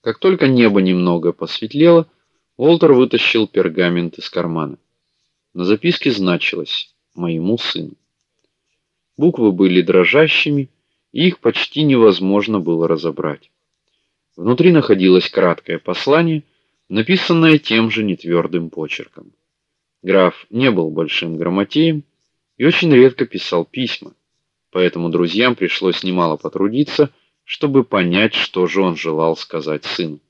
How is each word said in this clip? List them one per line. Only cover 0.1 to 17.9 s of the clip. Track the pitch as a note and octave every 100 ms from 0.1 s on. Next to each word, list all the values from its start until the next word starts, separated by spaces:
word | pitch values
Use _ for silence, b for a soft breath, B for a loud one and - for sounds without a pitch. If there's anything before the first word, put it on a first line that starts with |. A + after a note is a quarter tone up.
| -
только | F#3+ F#3 C#3
небо | B2+ A2+ G2+
немного | F#2 F2+ F2+ F2 E2
посветлело, | - E2 - A2 C#3+ E3+ E3 D#3+ _ _ _ _ -
Уолтер | C#3 E3 E3
вытащил | B2+ B2+ A#2 - A2+ G#2+
пергамент | G2+ F#2+ D#2+ F2+ F2 E2+ -
из | -
кармана. | F2+ E2+ E2 D2 C#2+ _ _ _ _ _ _ _
На | F2
записке | F2+ A2 E3+ E3+ D3
значилось: | G#2+ F#2 F2 - F2 D2+ - - _ _
«Моему | - F2 E2 F2 A#2+
сыну». | - - D2 - _ _ _ _ _ _ _ _ _ _ _ -
Буквы | E3 D3 A2
были | F2+ F#2+ F2+
дрожащими, | E2 F#2 F2 C#3 D#3+ - D3+ C#3+ C3 _ _ _ _
и | - F3
их | F3
почти | A#2 - - D3
невозможно | D3+ C3 A2 F2+ F#2+ G2+ G#2 G#2
было | E2 E2 E2
разобрать. | E2 E2 D2 D#2+ C#2+ _ _ _ _ _ _ _ _ _ -
Внутри | F#2 B2 F3
находилось | E3 - F#2+ F#2 F#2 -
краткое | - F2+ E2+ - E2
послание, | - F2+ - D3+ E3+ D#3 _ _ _ _ _
написанное | G2+ A2 F#3 - E3+ D#3+ D3+
тем | - A2+ A2+